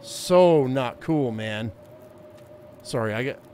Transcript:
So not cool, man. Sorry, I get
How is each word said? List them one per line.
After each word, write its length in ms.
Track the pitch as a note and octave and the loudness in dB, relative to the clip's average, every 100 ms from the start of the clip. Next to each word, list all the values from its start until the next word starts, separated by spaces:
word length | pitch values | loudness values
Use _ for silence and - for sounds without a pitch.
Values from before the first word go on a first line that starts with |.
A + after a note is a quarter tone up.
So 640 | - - - F3+ F3+ D#3+ C3+ | -14 -14 2 4 6 6 2
not 320 | C3 B2+ - | 0 -4 -6
cool, 320 | - D#3+ C3 | -4 -2 -2
man. 400 | A2 A2 G#2+ A2+ - - - - - - - - - - - | -4 -6 -6 -8 -10 -20 -20 -20 -20 -20 -20 -20 -20 -20 -20
Sorry, 320 | - C3+ A2 | -8 -6 -4
I 100 | G#2+ | -4
get 160 | B2+ - - | -6 -8 -16